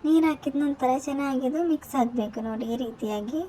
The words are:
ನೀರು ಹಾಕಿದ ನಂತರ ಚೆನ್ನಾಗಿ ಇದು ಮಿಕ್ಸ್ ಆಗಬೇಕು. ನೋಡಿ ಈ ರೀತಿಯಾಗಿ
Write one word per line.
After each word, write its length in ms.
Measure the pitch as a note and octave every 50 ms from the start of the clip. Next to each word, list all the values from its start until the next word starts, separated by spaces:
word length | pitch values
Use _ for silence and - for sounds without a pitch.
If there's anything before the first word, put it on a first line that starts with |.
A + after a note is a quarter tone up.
| -
ನೀರು 200 | D4+ D#4+ D#4+ D#4+ D#4+
ಹಾಕಿದ 320 | D4+ - - D4 C#4 C#4+ D4
ನಂತರ 260 | C#4+ C#4+ - C4 B3+ B3+ C#4+ -
ಚೆನ್ನಾಗಿ 360 | D4 C#4 C#4 C#4 C#4 C4+ B3+ C4 B3+
ಇದು 120 | D4 D#4+ F4 E4+
ಮಿಕ್ಸ್ 240 | D#4 D4+ - - - C4+
ಆಗಬೇಕು. 360 | A#3+ A#3 A#3+ A#3+ G#3+ G#3 - A3+ A3 A3
ನೋಡಿ 180 | A3 A3 A#3+ A3+ A#3
ಈ 40 | A#3+ B3
ರೀತಿಯಾಗಿ 580 | A3+ A#3 - - G#3+ G#3+ G#3 G#3 A#3 C#4 D#4 F4